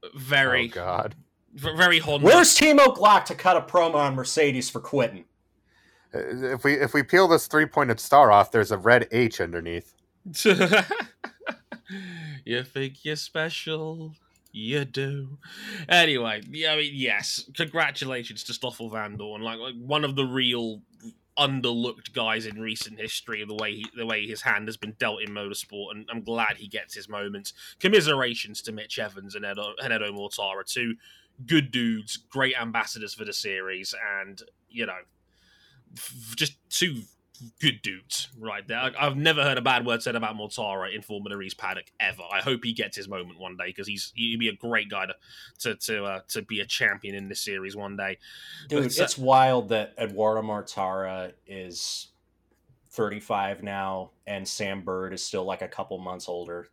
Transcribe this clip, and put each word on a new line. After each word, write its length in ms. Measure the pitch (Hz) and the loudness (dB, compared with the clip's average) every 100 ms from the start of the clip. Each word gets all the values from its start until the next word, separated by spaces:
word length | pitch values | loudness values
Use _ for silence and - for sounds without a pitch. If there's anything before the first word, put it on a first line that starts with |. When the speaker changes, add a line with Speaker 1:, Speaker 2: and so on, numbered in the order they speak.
| 92 139 | -16 -14
Speaker 1:
Very. 520 | 131 139 135 127 120 | 2 4 6 4 0
Speaker 2:
Oh, 40 | |
God. 400 | 104 87 87 - - - _ _ | -4 -2 -2 -2 -6 -20 _ _
Speaker 1:
V-, 220 | 143 147 160 | -8 -6 4
very 220 | 180 165 | 6 6
Honda. 280 | 156 147 151 | 4 6 10
Speaker 3:
Where's 300 | 320 339 - | 12 10 8
Timo 400 | 302 285 269 254 | 8 10 10 8
Glock 300 | 208 202 - | 8 8 6
to 80 | |
cut 220 | 156 185 175 | 0 4 4
a 40 | |
promo 360 | - 180 165 156 | 4 2 4 4
on 180 | 147 | 2
Mercedes 560 | 131 127 - 147 127 120 | 0 -2 2 2 2 -4
for 100 | 117 | -6
quitting? 440 | - 143 117 92 - _ _ _ _ _ _ _ _ | -2 2 2 -2 -20 _ _ _ _ _ _ _ _
Speaker 2:
Uh, 400 | - 64 120 131 | -8 -6 -6 -4
if 100 | 127 | 0
we, 100 | 139 | 2
if 200 | 143 135 | 2 2
we 80 | 147 | 0
peel 260 | 139 180 190 | 4 6 8
this 180 | 165 - | 6 6
three-pointed 540 | 156 151 - 135 110 | 2 4 2 2 2
star 320 | - 143 135 | 6 10 12
off, 180 | 101 98 | 10 8
there's 220 | 117 104 | 4 2
a 60 | 104 | 2
red 300 | 95 120 113 | 8 6 6
H 280 | 113 120 - | 2 2 2
underneath. 540 | 87 85 82 87 - _ _ _ 196 156 | -4 -4 -6 -8 -8 _ _ _ -14 0
Speaker 1:
<laughs> 100 | 220 190 185 220 - 440 381 _ - _ - - _ - _ 196 185 175 156 143 | 4 6 6 4 2 -4 -6 _ -18 _ -12 -12 _ -18 _ -12 -10 -12 -10 -12
You 180 | - 120 | -6 -6
think 420 | 131 139 135 135 | -4 -6 -6 -8
you're 120 | 151 151 | -8 -8
special? 960 | - 160 160 160 - 156 156 165 160 156 _ _ _ | -6 -4 -4 -4 -6 -6 -6 -10 -12 -16 _ _ _
You 320 | 107 110 143 | -10 -4 -4
do. 540 | 139 - 135 139 135 143 - - - 196 156 | -4 -4 -4 -6 -8 -14 -18 -16 -12 -12 4
Anyway, 520 | 175 165 135 113 107 104 | 6 6 4 0 -4 -6
yeah, 220 | 151 160 | -6 -2
I 40 | 151 | 0
mean, 160 | 151 | -2
yes, 540 | 139 127 101 101 - - | -2 0 0 -2 -6 -8
congratulations 920 | - 160 160 151 143 135 127 117 104 | -6 -4 0 0 0 -6 -6 -8 -12
to 100 | - | -10
Stoffel 360 | 117 127 120 113 | -8 -8 -8 -8
Vandoorne, 520 | 110 107 104 104 107 | -6 -6 -8 -10 -8
like, 160 | 113 113 | -8 -8
like, 160 | 123 | -10
one 300 | 120 120 147 | -12 -2 0
of 120 | 147 135 | 0 0
the 80 | |
real 560 | 135 127 127 120 117 107 _ _ 113 - _ - | 0 2 0 0 -4 -6 _ _ -20 -20 _ 0
underlooked 760 | 143 135 123 120 120 - - | 0 2 -2 -2 -2 -6 -10
guys 340 | 127 113 110 110 | -4 -2 -2 -4
in 140 | 104 | -10
recent 380 | 110 110 - 110 | -8 -8 -10 -10
history, 460 | 110 - - 110 | -8 -8 -8 -10
the 100 | 104 | -8
way 220 | 107 107 107 | -4 -4 -6
he, 100 | 110 120 | -10 -8
the 100 | 113 | -4
way 200 | 110 104 | -2 -4
his 160 | 107 | -4
hand 260 | - 104 107 | 0 0 -2
has 80 | 110 | -10
been 160 | 107 107 | -12 -4
dealt 220 | 117 104 | -4 -2
in 80 | 104 | -8
motorsport, 600 | 104 101 101 - 101 101 | -8 -8 -10 -12 -12 -12
and 160 | 104 107 | -12 -10
I'm 120 | 117 | -10
glad 340 | 104 117 110 104 | -6 -2 -2 -2
he 120 | 104 | -8
gets 260 | 107 92 | -12 -10
his 140 | - 98 | -16 -12
moments. 440 | 104 101 101 101 - - - | -8 -8 -8 -12 -16 -20 -2
Commiserations 840 | 185 208 156 139 123 113 107 107 | 4 4 4 2 0 -4 -8 -10
to 100 | - | -12
Mitch 260 | 110 107 - | -12 -10 -8
Evans 360 | 107 98 98 | -8 -8 -14
and 100 | 101 | -10
Edo, 300 | 101 101 104 107 | -10 -8 -10 -8
and 100 | 131 | -2
Edo 180 | 113 104 | -2 -2
Mortara, 520 | 101 101 - 101 95 | -6 -10 -6 -4 -4
two 300 | 95 - 120 113 _ _ _ _ 123 | -6 -4 -4 -6 _ _ _ _ 2
good 240 | 165 135 | 2 2
dudes, 460 | 123 117 113 107 - | -2 -2 -2 -6 -14
great 380 | _ 135 131 127 | _ -2 -2 -2
ambassadors 540 | 117 113 110 113 104 | -2 -2 -4 -6 -12
for 100 | - | -12
the 80 | 107 | -10
series, 600 | 101 107 95 95 92 95 104 104 98 | -8 -6 -6 -6 -8 -10 -8 -6 -8
and, 220 | 98 95 - _ _ | -8 -16 -20 _ _
you 180 | 117 110 | -8 -8
know, 120 | 92 90 _ _ _ _ _ _ _ _ - | -8 -16 _ _ _ _ _ _ _ _ -18
f-, 380 | - 127 113 113 | -16 -16 -14 -6
just 200 | 151 - _ | -6 -6 _
two 340 | - 180 127 104 _ _ - 117 _ | -2 -2 -4 -12 _ _ -20 -20 _
good 220 | 156 113 | -2 -2
dudes 480 | - 95 _ - - 123 | -8 -12 _ -8 -8 -12
right 300 | 110 101 98 | -10 -10 -6
there. 100 | 117 | -4
I, 120 | 131 131 | -4 -2
I've 180 | 147 139 | -2 0
never 260 | 156 151 | 0 2
heard 140 | 143 131 | 2 0
a 60 | |
bad 240 | 123 123 120 | 2 2 2
word 160 | 117 | -2
said 120 | 123 | -2
about 220 | 117 113 107 | -4 -4 -6
Mortara 580 | 104 - 107 98 95 | -10 -6 -6 -4 -6
in 60 | 107 | -8
Formula 400 | 107 104 101 101 | -10 -10 -8 -10
E's 140 | 95 | -10
paddock 360 | - 98 95 - _ | -10 -8 -8 -12 _
ever. 220 | 101 92 85 | -4 -4 -6
I 120 | 98 | -4
hope 200 | 123 127 | -2 -4
he 120 | 117 | -4
gets 200 | 113 104 | -6 -6
his 140 | - 95 | -8 -10
moment 320 | 98 87 85 | -10 -12 -14
one 160 | 90 92 | -16 -10
day, 160 | 90 | -12
'cause 140 | 92 98 | -10 -10
he's, 260 | 101 - | -10 -12
he'd 240 | - 113 117 | -6 -4 -2
be 100 | 113 | -4
a 60 | |
great 360 | 101 120 117 104 | -4 -4 -4 -4
guy 160 | 101 95 | -8 -8
to, 80 | 92 _ - - _ | -10 _ -20 -20 _
to, 140 | 123 104 | -8 -6
to, 280 | - 110 | -6 -6
uh, 160 | 101 95 - | -6 -8 -8
to 140 | - | -10
be 180 | 98 107 | -8 -8
a 60 | 101 | -6
champion 480 | - 113 98 101 | -2 0 -2 -8
in 160 | 98 98 | -12 -10
this 100 | 101 | -8
series 340 | - 98 95 | -8 -8 -8
one 220 | 101 101 98 | -10 -10 -6
day. 220 | 98 95 - - - - - | -8 -8 -14 -20 -20 -20 -4
Speaker 3:
Dude, 140 | 147 | -2
Speaker 1:
But, 180 | 131 - | 0 0
uh, 40 | |
Speaker 3:
it's 120 | 135 - | 0 0
wild 540 | 131 131 131 127 107 | 4 6 8 4 2
that 240 | 113 104 - | -2 -2 -6
Eduardo 460 | 113 98 107 110 | -6 0 2 2
Mortara 880 | 110 104 101 - 95 95 95 92 92 - _ | -2 -6 -6 -4 -4 -2 -6 -6 -10 -14 _
is 600 | 98 90 85 - - - _ _ _ _ _ _ _ _ | -14 -12 -10 -10 -10 -14 _ _ _ _ _ _ _ _
thirty-five 720 | - 110 104 - 104 98 98 | -4 -4 -4 -4 -2 -2 -4
now, 480 | 104 98 95 95 92 _ - | -8 -6 -4 -6 -10 _ -10
and 200 | 101 98 | -8 -8
Sam 360 | - 101 98 | -6 -6 -6
Bird 320 | 92 92 95 | -6 -6 -6
is 100 | 92 | -8
still, 200 | - 101 | -8 -6
like, 180 | 92 92 | -6 -6
a 60 | 92 | -8
couple 280 | - 95 95 | -10 -10 -8
months 320 | 92 92 - | -10 -12 -10
older. 400 | 87 85 87 87 | -10 -8 -12 -12